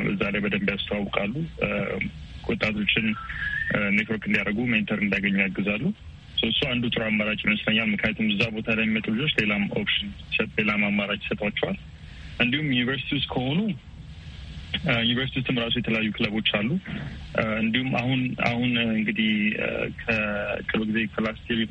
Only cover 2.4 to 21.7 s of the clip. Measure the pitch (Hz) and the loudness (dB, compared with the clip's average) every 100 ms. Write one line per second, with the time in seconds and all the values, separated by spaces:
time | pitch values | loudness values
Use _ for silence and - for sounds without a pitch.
2.4 | - 113 107 104 98 113 110 107 - - | -2 0 0 2 2 2 2 -2 -6 -4
3.4 | - - - 104 101 104 110 107 101 104 | -2 -2 0 2 4 2 2 -2 2 0
4.4 | 101 104 123 110 104 101 101 98 98 98 | 2 0 2 2 2 2 2 2 2 2
5.4 | 95 95 98 107 175 - - - - - | 2 2 0 0 0 -2 -10 -16 -6 0
6.4 | 113 117 131 123 120 117 110 107 107 104 | 2 2 2 0 0 0 2 2 2 0
7.4 | 104 107 110 110 110 101 110 107 110 101 | 0 2 2 2 2 2 0 2 2 2
8.4 | 117 110 117 110 110 110 110 110 151 - | 0 0 0 2 2 2 0 0 2 2
9.4 | 104 104 98 - 101 - 101 - - - | 2 2 2 0 0 -2 -2 -10 -4 -2
10.4 | 110 107 107 104 101 104 101 104 - 107 | -2 0 0 2 2 2 0 -4 -4 -2
11.4 | 104 - 156 196 - - - - - - | -2 -2 -2 -4 -8 -16 -16 -14 -14 -2
12.4 | 123 147 151 123 120 135 - 139 - 131 | 0 2 2 2 2 -2 -2 -2 -2 -2
13.4 | 127 170 220 131 - - - - - - | 0 2 0 -4 -8 -16 -14 -14 -14 -14
14.4 | - - - - - 117 117 123 135 135 | -12 -12 -8 -4 0 2 2 0 0 -2
15.4 | 127 123 117 120 113 113 110 101 110 107 | 0 0 0 0 0 0 0 0 -2 0
16.4 | - 104 117 190 - - - - - - | 0 0 0 0 -2 -8 -6 -10 -4 0
17.4 | 110 110 113 123 131 123 127 131 127 - | 0 2 2 2 2 0 2 2 0 0
18.4 | 120 120 123 117 113 110 107 107 110 104 | 0 2 2 2 2 2 2 2 2 4
19.4 | 107 - 57 57 - - - 110 107 104 | 2 0 -2 -2 -4 -4 -2 0 0 -2
20.4 | 104 - 95 113 107 110 107 - 110 113 | -2 -4 0 0 2 0 0 0 -2 -2
21.4 | - 113 110 | -2 0 0